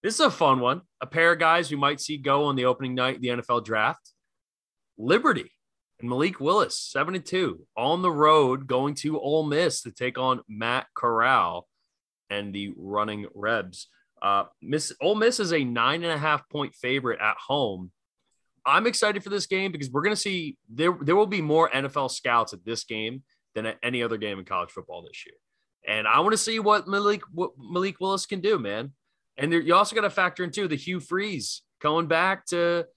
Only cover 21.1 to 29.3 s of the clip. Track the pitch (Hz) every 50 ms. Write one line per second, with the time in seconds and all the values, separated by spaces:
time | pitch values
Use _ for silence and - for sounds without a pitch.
21.1 | 175 202 214 190 208 190 160 151 151 160 165 - - 135 139 135 - 147 135 123
22.1 | - - - 127 120 117 113 - - 90 87 110 117 - - - 113 110 110 110
23.1 | 123 135 _ _ _ _ _ _ _ 110 110 110 107 - - 123 127 123 117 113
24.1 | 113 104 107 104 98 95 92 - 98 90 87 - - 98 - - 87 87 85 -
25.1 | - - - - _ _ _ _ _ _ _ _ _ _ _ - 107 107 107 107
26.1 | 113 139 170 208 220 214 - 233 220 220 214 208 208 208 - 185 196 202 202 208
27.1 | 208 202 - - - 165 180 - _ 135 120 104 175 180 190 196 190 _ 180 190
28.1 | 196 185 - - 208 190 175 208 220 160 117 101 101 110 120 139 - _ _ _
29.1 | _ _ _ _